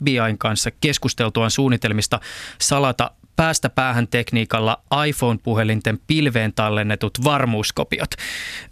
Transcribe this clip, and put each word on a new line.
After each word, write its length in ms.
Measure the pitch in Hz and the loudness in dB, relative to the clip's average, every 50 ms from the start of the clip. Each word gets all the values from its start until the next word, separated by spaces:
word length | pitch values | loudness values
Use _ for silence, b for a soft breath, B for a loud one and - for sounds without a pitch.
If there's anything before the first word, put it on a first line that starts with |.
| 143 | 0
B 40 | 143 | 0
I:n 300 | 131 120 113 113 110 - | 2 2 2 0 0 0
kanssa 340 | - 113 107 - - 120 - - | -2 -2 0 0 -2 -4 -4 0
keskusteltuaan 680 | - 151 135 - - 127 - - 117 110 - 117 113 113 | 0 0 0 2 0 -2 -2 0 -2 0 0 0 0 0
suunnitelmista 680 | - - 139 131 123 113 - 110 104 107 101 - - 104 B B B B B B B B | 2 2 2 2 2 0 -2 0 0 0 -2 0 -2 -4 B B B B B B B B
salata 500 | - - 147 139 143 131 120 - 120 - - _ _ - _ | -2 0 2 2 2 2 0 0 -2 -4 -4 _ _ -8 _
päästä 340 | - 160 160 160 - - 127 | 0 2 2 2 0 -2 -2
päähän 380 | - - 131 131 120 120 120 - | 0 0 0 2 2 0 0 0
tekniikalla 760 | - 120 117 - - 117 113 - - 113 107 110 120 - _ - 135 143 151 151 | 0 -2 -2 0 0 -2 0 0 0 0 2 2 0 0 _ -2 0 0 0 0
iPhone-puhelinten 920 | 143 - 131 120 113 98 - 120 113 110 110 107 110 107 - 110 107 - _ - | 0 0 0 0 0 0 0 0 0 2 2 2 2 0 0 -2 -4 -2 _ 0
pilveen 460 | 156 156 147 139 117 117 110 107 - | 2 2 2 2 2 2 0 0 0
tallennetut 640 | - 110 107 107 107 104 104 107 - - 101 - - 123 | 0 0 2 2 2 0 0 0 0 -2 -2 -2 0 0
varmuuskopiot. 840 | 151 147 139 127 123 113 107 101 - - - - - - - - - - B B B B B B B B B B B | 2 2 2 2 2 0 0 -2 -2 -2 -2 -2 -2 -2 -4 -4 -4 -8 B B B B B B B B B B B